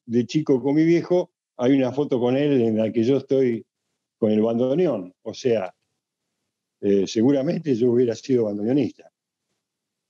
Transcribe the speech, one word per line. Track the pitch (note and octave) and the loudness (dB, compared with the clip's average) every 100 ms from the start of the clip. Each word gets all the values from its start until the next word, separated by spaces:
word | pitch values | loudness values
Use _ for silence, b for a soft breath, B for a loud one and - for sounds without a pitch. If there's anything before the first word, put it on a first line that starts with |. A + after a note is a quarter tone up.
| - | -4
de | A#2+ A2+ | -2 0
chico | D#3 D3+ B2+ | -2 0 0
con | C#3 D3+ | 2 2
mi | E3 | 2
viejo. | E3+ - F3+ F3 _ _ - | 2 2 -2 -2 _ _ -2
Hay | B2 | 0
una | C#3 B2+ | 2 0
foto | C#3+ C#3+ B2 | -2 -2 0
con | A#2+ C3+ | 0 0
él | D3 C3+ | 2 2
en | A2+ A2 | 2 0
la | A2 | 0
que | A#2 | 0
yo | A2+ C#3 | 0 0
estoy | - C3+ B2+ A2 - _ _ _ _ _ | 0 0 0 -2 -8 _ _ _ _ _
con | G#2+ | 0
el | G#2+ | 2
bandoneón, | A2+ A#2 B2+ D#3 F3 G#2+ F2+ - | 2 0 0 0 0 -2 -8 -14
o | A2 | -14
sea, | - B2+ A2 F2+ - _ _ _ _ _ _ _ _ _ _ | -8 -4 -4 -4 -12 _ _ _ _ _ _ _ _ _ _
eh, | G2+ G2 F2+ | 0 2 0
seguramente | A2+ B2+ C#3 D3+ E3+ D#3 A2 | 0 2 2 -2 -4 -2 0
yo | B2 | 2
hubiera | A#2+ B2 C3 | 2 0 -2
sido | - B2 G#2+ | -2 -2 -2
bandoneonista. | G#2 A2 C#3+ G2 - - _ _ _ _ _ _ _ _ _ | -4 -2 -2 -2 -6 -20 _ _ _ _ _ _ _ _ _